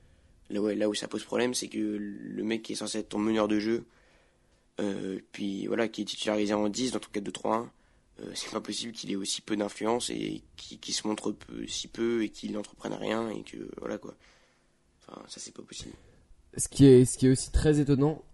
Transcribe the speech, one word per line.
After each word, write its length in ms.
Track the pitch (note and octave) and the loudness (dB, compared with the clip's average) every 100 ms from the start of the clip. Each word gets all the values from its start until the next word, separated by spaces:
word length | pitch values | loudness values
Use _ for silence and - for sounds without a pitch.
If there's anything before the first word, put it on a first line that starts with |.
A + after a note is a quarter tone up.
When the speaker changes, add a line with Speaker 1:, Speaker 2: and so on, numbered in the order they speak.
| - - - - - | -20 -20 -20 -20 -6
Speaker 1:
là, 100 | G2+ | -2
ouais, 140 | G#2 | 0
là 140 | G#2 G#2+ | 2 0
où 60 | |
ça 120 | G#2 - | 0 -4
pose 180 | A2 | -6
problème, 300 | - A2+ B2 | -2 0 2
c'est 140 | B2+ - | 0 -4
que 100 | A2 | -4
le 640 | G#2+ G#2 G#2 G2+ G2+ G2+ | -4 -4 -6 -10 -8 -4
mec 180 | G#2 A2 | -2 -2
qui 100 | A2+ | -4
est 40 | G#2 | -6
censé 220 | G#2+ A2 | -4 -6
être 100 | G#2 | -4
ton 80 | G#2+ | -2
meneur 280 | G#2+ A2 G#2 | 2 2 4
de 100 | G#2+ | 2
jeu, 240 | G#2+ A#2 A#2 _ _ _ _ _ _ _ _ - | 2 -2 -4 _ _ _ _ _ _ _ _ -4
euh, 380 | G#2 G2 G2 F#2+ - | -4 -2 -4 -8 -10
puis 340 | - G#2 G2 G2+ | -8 -6 -4 -2
voilà, 220 | G#2+ A2 | 0 -2
qui 140 | A2 | -2
est 20 | |
titularisé 500 | G2+ - - G#2+ G#2 | -6 -4 -2 0 2
en 140 | G#2 G#2 | 2 0
dix 240 | G#2 B2+ | -2 -4
dans 60 | G#2+ | -4
ton 80 | - | -6
quatre 120 | G#2+ | -8
deux 80 | G2 | -8
trois 240 | - G#2+ A2 | -6 -2 -2
un, 140 | B2 - _ _ _ - | -2 -14 _ _ _ -16
euh, 100 | G#2+ | -12
c'est 160 | - - | -10 -6
pas 80 | G#2+ | -6
possible 320 | G#2 G#2 A#2 | -6 -8 -8
qu'il 180 | - G#2+ | -10 -6
ait 60 | G2+ | -6
aussi 260 | G2+ - | -4 -6
peu 140 | - G#2 | -4 -2
d'influence 520 | G2+ - G#2+ A#2+ - | -2 -2 -2 0 -2
et 320 | A#2+ G#2 G#2 - - | -4 -6 -8 -12 -20
qu'il, 220 | - - | -18 -14
qu'il 160 | - | -8
se 120 | - G#2+ | -6 -4
montre 260 | G#2 - | -4 -4
peu, 340 | G#2 - A1+ A1+ | -8 -12 -12 -8
si 220 | - - | -8 -8
peu 340 | - A#2 A#2 | -4 0 0
et 60 | G#2 | -2
qu'il 240 | - G#2 | -6 -8
n'entreprenne 420 | G#2 G#2 - A2+ | -6 -8 -10 -8
rien 340 | G2+ G#2 A2 A2+ | -6 -2 -2 -2
et 120 | G#2+ | -8
que, 140 | A2 - G#1 - | -12 -12 -12 -10
voilà, 200 | A#2+ G#2+ | -8 -8
quoi. 160 | - - - - _ _ _ _ _ _ - | -10 -18 -20 -20 _ _ _ _ _ _ -20
Enfin, 120 | - G#1 | -18 -16
ça, 120 | - | -16
c'est 120 | - | -14
pas 80 | - | -16
possible. 300 | - - - - - - _ - - - | -16 -14 -14 -16 -20 -20 _ -20 -16 -6
Speaker 2:
Ce 120 | - | -4
qui 180 | - C#3 | 8 12
est, 180 | B2+ | 12
ce 140 | B2+ - | 10 6
qui 80 | C3 | 4
est 40 | |
aussi 200 | C3 - | 4 4
très 280 | - D#3 D3 | 4 6 4
étonnant, 420 | C#3+ C3+ C#3+ D#3 - | 4 4 4 0 -8